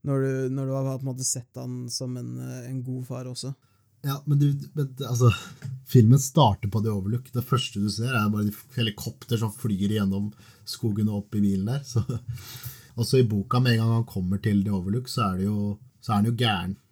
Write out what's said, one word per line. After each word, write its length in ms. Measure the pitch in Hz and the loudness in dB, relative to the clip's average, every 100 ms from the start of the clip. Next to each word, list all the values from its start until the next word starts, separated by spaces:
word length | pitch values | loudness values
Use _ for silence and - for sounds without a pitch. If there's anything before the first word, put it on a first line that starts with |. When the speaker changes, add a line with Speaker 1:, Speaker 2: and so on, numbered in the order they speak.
Speaker 1:
når 180 | 147 135 | 0 2
du, 60 | 135 131 131 | 2 0 -2
når 160 | 135 135 | -2 -2
du 40 | 135 | -2
har 120 | 135 | -2
på 160 | 131 | -2
en 60 | 135 | -4
måte 160 | 127 131 | -4 -4
sett 320 | 127 120 123 | -6 -8 -12
han 220 | 127 123 123 | -10 -8 -8
som 260 | - 127 123 | -8 -6 -6
en, 140 | 123 123 | -8 -8
eh, 300 | 127 127 123 | -10 -10 -8
en 120 | 131 | -8
god 220 | 123 127 123 | -6 -8 -8
far 220 | 123 127 | -10 -10
også. 240 | 123 127 139 _ _ _ _ | -10 -10 -12 _ _ _ _
Speaker 2:
Ja, 100 | 143 139 | -8 -6
men 140 | - 143 | 0 4
du, 60 | 143 139 - | 4 2 -4
men 140 | 151 135 - | -4 -6 -6
det, 80 | |
altså, 240 | 110 123 120 101 - - - - | -4 4 6 4 -4 -14 -12 -12
filmen 340 | - 131 110 139 | 4 6 8 8
starter 520 | - - 123 95 101 | 6 4 4 4 -2
på 80 | 110 | -2
The 80 | 110 | -2
Overlook. 380 | 101 95 120 - | -2 -2 -4 -4
Det 100 | 123 | -6
første 380 | 117 131 - 101 | 0 0 0 -2
du 80 | 104 | -2
ser 220 | 104 117 123 | -2 -2 0
er 140 | 104 | 0
bare 140 | 107 104 | 0 -2
de 60 | - - - | -4 -8 -4
helikopter 580 | 110 104 - - - 117 | -4 -4 -10 -10 -4 -2
som 160 | 110 | -2
flyr 400 | - 113 95 101 107 | -4 -4 0 0 0
gjennom 320 | 98 98 104 - - - | 0 0 -4 -8 -20 -20
skogen 460 | - - 117 101 107 | -14 -4 -2 0 0
og 160 | 101 - | -2 -4
opp 100 | 107 | 0
i 60 | |
bilen 240 | 101 98 101 | 2 2 0
der, 140 | 139 | -4
så, 160 | - 117 - 120 - - - | -2 -2 -2 -6 -8 -12 -12
<laughs> 460 | - - - - - | -14 -14 -16 -14 -6
og 80 | |
så 160 | 113 131 | 2 4
i 60 | 117 | 4
boka, 320 | 104 98 123 | 2 0 2
med 160 | 127 113 | 4 4
en 60 | |
gang 100 | 113 113 | 4 2
han 100 | 113 | 0
kommer 320 | 101 90 101 | -2 -2 0
til 220 | 110 101 | 2 2
The 80 | 101 | 2
Overlook, 380 | 98 92 113 127 | -2 -2 -4 -2
så 140 | - 104 | -2 -2
er 80 | 92 | 0
det 80 | 98 | 0
jo, 240 | 104 104 101 - _ | 0 -2 -6 -12 _
så 140 | - | 0
er 80 | 107 | 2
han 80 | 110 | 2
jo 60 | 117 | 2
gæren 380 | 117 95 90 101 _ | 0 0 -4 -8 _